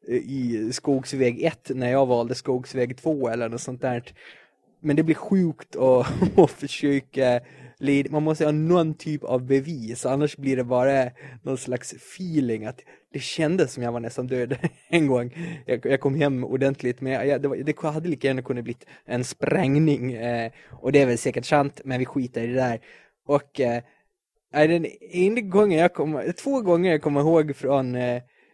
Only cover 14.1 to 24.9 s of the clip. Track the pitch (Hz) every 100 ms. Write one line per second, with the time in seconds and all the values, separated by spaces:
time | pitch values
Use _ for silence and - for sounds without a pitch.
14.1 | 127 127 127 120 135 170 _ _ 170 147
15.1 | 123 123 156 170 160 - 123 - 135 139
16.1 | 139 143 131 123 131 135 139 127 123 131
17.1 | 131 135 135 143 104 143 151 160 156 175
18.1 | 143 135 131 127 123 117 120 - - -
19.1 | 123 127 - - - 135 143 160 143 123
20.1 | 113 120 117 113 - - - 127 139 131
21.1 | 117 135 120 117 147 143 - 135 127 127
22.1 | 139 123 117 117 127 127 113 - - _
23.1 | _ - 143 - - 123 120 - _ _
24.1 | _ _ _ _ 143 156 170 147